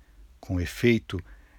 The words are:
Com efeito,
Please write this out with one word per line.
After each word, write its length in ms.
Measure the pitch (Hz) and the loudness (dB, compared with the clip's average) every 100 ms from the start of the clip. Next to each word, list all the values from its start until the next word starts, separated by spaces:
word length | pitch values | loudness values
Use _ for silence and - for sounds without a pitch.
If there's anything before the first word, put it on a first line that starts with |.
| - - - - | -20 -20 -20 -20
Com 220 | - 92 | -6 -4
efeito, 580 | 87 - 120 113 - 92 - - - | -4 2 4 4 0 -10 -10 -20 -20